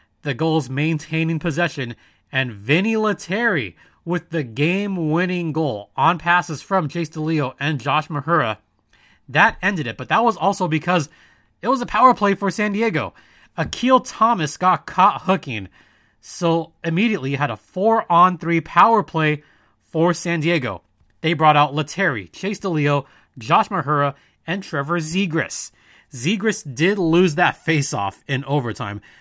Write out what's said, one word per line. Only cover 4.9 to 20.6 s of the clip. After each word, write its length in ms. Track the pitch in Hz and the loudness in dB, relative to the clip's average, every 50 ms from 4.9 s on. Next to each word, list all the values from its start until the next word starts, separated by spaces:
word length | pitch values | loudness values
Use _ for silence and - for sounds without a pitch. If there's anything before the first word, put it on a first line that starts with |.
| 196 180 160 151 151 170 185 180 180 180 170 160 139 | -4 -2 -2 0 0 0 0 0 -2 -4 -4 -4 -2
goal 380 | 156 160 139 110 101 101 _ - | -2 -2 -2 -2 -4 -8 _ -4
on 220 | - 135 160 175 156 | 2 2 2 2 2
passes 440 | - 175 175 180 - - 156 139 | 0 2 2 2 2 -2 -8 -10
from 280 | - - 196 190 160 127 | -6 -2 -2 0 0 -2
Chase 200 | - 170 170 151 | -4 -4 -6 -6
DeLeo 440 | - 156 151 156 165 151 139 127 - - | -6 -6 -4 -2 0 0 -2 -2 -4 -6
and 180 | 139 151 156 127 | -4 -4 -4 -4
Josh 300 | 113 143 135 156 151 - | -2 0 0 0 -2 -2
Mahura. 480 | 156 143 135 156 170 160 127 110 107 - _ _ _ _ _ _ _ _ _ _ _ _ _ - | -6 -6 -2 0 2 2 2 0 -2 -6 _ _ _ _ _ _ _ _ _ _ _ _ _ -4
That 280 | 117 151 196 226 214 - | 4 4 4 4 4 0
ended 260 | 180 190 202 165 139 117 | -2 -2 -2 -2 -4 -6
it, 100 | 107 - | -6 -8
but 120 | 127 - | -4 0
that 140 | 160 208 233 | 0 2 2
was 140 | 240 - 165 | 2 0 2
also 300 | 160 196 196 - 185 165 | 0 0 0 0 -2 0
because 420 | 156 151 - 175 185 175 143 - _ _ _ _ _ _ _ _ _ _ | -2 -2 0 0 0 0 0 -4 _ _ _ _ _ _ _ _ _ _
it 60 | - 214 | -2 -2
was 140 | 269 247 | -2 -2
a 40 | 240 | -2
power 280 | - - 214 247 262 - | -4 0 4 6 6 6
play 220 | - 208 202 196 | 6 2 0 0
for 160 | - 202 190 | 2 0 -2
San 220 | - - 208 208 196 | -2 0 -2 -2 0
Diego. 400 | 208 233 226 170 147 107 90 _ _ _ _ _ _ _ _ - | 0 0 0 0 -2 -4 -4 _ _ _ _ _ _ _ _ -6
Akil 440 | - 156 - - - 240 254 262 247 | -6 -6 -4 -4 -2 2 4 4 4
Thomas 580 | 254 - - - 220 233 240 185 156 143 - - | 4 0 -2 2 2 2 4 2 0 -4 -4 0
got 280 | 180 185 180 - - | 2 2 2 2 -2
caught 360 | - - - 185 208 151 135 | -6 2 4 4 4 4 2
hooking, 480 | - 185 190 190 - 143 117 104 95 92 _ _ _ _ _ _ _ _ _ _ | -2 -2 -2 -2 -2 -6 -8 -8 -10 -12 _ _ _ _ _ _ _ _ _ _
so 540 | _ - - - 175 165 165 170 156 - _ _ - | _ -20 -12 -4 -2 0 0 0 -2 -4 _ _ -6
immediately 480 | 170 160 175 220 233 214 156 127 139 | -4 0 0 0 0 0 -2 -2 -4
you 60 | 139 131 | -2 -2
had 140 | 143 123 | -2 -4
a 60 | 110 101 | -4 -8
four-on-three 1040 | - _ - 185 196 226 226 226 - - 170 170 180 185 185 - - 165 170 165 | -12 _ -6 -2 2 2 2 2 2 2 4 6 6 6 4 0 -2 0 0 0
power 420 | 160 - - - 190 233 226 214 165 | -2 0 6 6 6 8 6 2 2
play 400 | - - 160 156 151 151 147 - _ _ _ _ _ _ _ | 0 -2 0 0 0 0 -2 -6 _ _ _ _ _ _ _
for 320 | _ _ - 160 165 175 170 | _ _ -2 0 2 2 2
San 260 | - - 175 170 165 | 0 -2 -4 -2 -2
Diego. 420 | 147 170 175 160 | 0 0 0 0